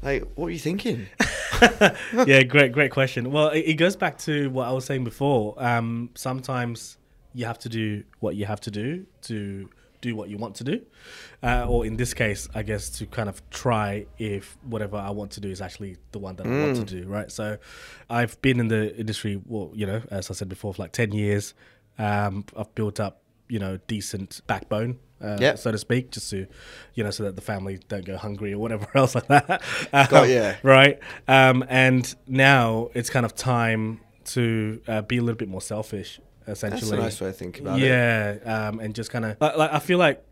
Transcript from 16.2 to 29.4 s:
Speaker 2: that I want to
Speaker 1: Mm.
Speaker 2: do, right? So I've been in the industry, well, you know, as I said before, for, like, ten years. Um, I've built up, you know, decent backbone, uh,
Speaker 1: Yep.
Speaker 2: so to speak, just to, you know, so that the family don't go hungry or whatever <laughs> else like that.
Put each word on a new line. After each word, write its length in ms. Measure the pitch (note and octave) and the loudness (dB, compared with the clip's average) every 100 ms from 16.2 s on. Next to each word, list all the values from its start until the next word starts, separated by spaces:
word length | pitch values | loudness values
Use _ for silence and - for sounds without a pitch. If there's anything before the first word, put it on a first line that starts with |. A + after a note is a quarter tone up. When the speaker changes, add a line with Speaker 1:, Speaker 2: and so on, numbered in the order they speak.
| G2 F2+ | -12 -8
Speaker 2:
that 100 | G2+ | -4
I 40 | |
want 260 | C3 D3+ B2+ | 0 0 0
to 60 | G#2 F2+ | -4 -8
Speaker 1:
Mm. 60 | |
Speaker 2:
do, 60 | F2+ | -6
right? 240 | G2+ G#2 | -6 -6
So 260 | - G#2+ G#2 - - - - - | -8 -8 -8 -12 -20 -20 -20 -6
I've 300 | A#2 A#2 - | -2 -2 0
been 180 | C3+ B2 | 0 2
in 80 | A2+ | 2
the 280 | A2 G#2+ A2+ | 2 0 -4
industry, 440 | A2 G#2+ G#2+ G2 - | -6 -4 -4 -6 -6
well, 260 | A2+ F#2 | -8 -8
you 120 | G#2+ G2+ | -6 -4
know, 140 | G#2+ A#2 | -4 -4
as 180 | G2 F2+ | -8 -8
I 40 | |
said 140 | F#2+ F#2+ | -8 -10
before, 240 | F#2+ G#2 | -8 -8
for, 80 | F#2 | -8
like, 80 | F2+ | -8
ten 200 | - A2+ | -2 0
years. 420 | G#2 G#2 G#2 G#2 - - _ _ - | 0 2 0 -2 -14 -20 _ _ -6
Um, 480 | G#2+ G#2 G#2 G2 G2+ - | -2 0 0 -4 -10 -10
I've 160 | G#2+ - | -10 -4
built 240 | G#2+ G2 | -4 -2
up, 220 | G2+ - _ _ _ | -6 -6 _ _ _
you 100 | A2+ | -6
know, 220 | F#2+ F#2 _ | -4 -6 _
decent 540 | A2 - G2+ F#2+ - - | -6 -6 -8 -10 -14 -4
backbone, 520 | G2 - G#2 A#2 B2+ _ _ | -4 -2 -4 -2 -6 _ _
uh, 160 | G#2+ G#2 | -8 0
Speaker 1:
Yep. 180 | B2+ - | 2 2
Speaker 2:
so 120 | B2 | -2
to 60 | A2 | -4
speak, 340 | - A#2+ B2+ | -2 -2 -2
just 180 | - - | -12 -8
to, 140 | G2 F#2+ - - - - | -8 -10 -16 -20 -20 -14
you 100 | - | -4
know, 60 | G#2 | -4
so 120 | - | -2
that 120 | G2+ F#2 | -6 -6
the 60 | |
family 380 | - G2+ G2 F#2+ - | -8 -6 -6 -10 -8
don't 180 | G2+ F#2 | -10 -8
go 120 | F#2 | -10
hungry 360 | G#2+ G2+ G#2 | -8 -6 -6
or 60 | G2+ | -4
whatever 280 | A2+ A2 G#2 | -4 -4 0
<laughs> 40 | C#3+ | 2
else 200 | C3 B2 | 4 2
like 120 | - | 6
that. 340 | C#3+ | 6